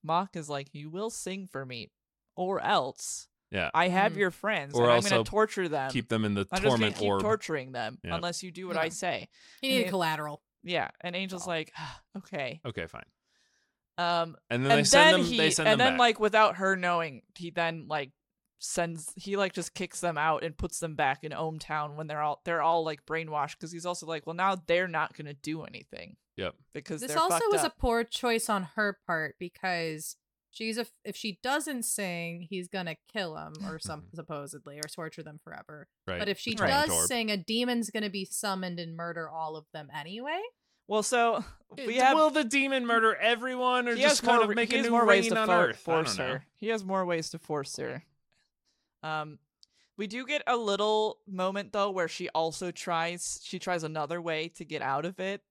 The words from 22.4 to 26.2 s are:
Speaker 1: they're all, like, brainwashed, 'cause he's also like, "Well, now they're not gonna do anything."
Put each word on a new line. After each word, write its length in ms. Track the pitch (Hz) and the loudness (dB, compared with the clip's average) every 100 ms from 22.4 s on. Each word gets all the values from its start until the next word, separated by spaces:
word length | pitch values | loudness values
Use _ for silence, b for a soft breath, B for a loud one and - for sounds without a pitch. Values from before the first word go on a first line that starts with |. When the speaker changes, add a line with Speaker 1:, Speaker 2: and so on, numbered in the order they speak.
| - | -2
Speaker 1:
they're 160 | 170 | 2
all, 220 | 151 165 | 4 2
like, 200 | 160 151 | 0 -6
brainwashed, 540 | - 160 160 151 143 - | -6 -6 -2 -2 -4 -6
'cause 100 | 160 | -12
he's 140 | 170 | -8
also 220 | 175 175 160 | -6 -6 -6
like, 200 | 160 151 | -6 -6
"Well, 80 | |
now 200 | 170 190 | 0 0
they're 340 | 185 156 175 185 | 0 2 2 2
not 240 | 160 151 | 0 -2
gonna 200 | - 151 | -4 -14
do 280 | 143 151 160 | -10 -6 -6
anything." 520 | - - - - 85 - | -8 -14 -16 -16 -16 -20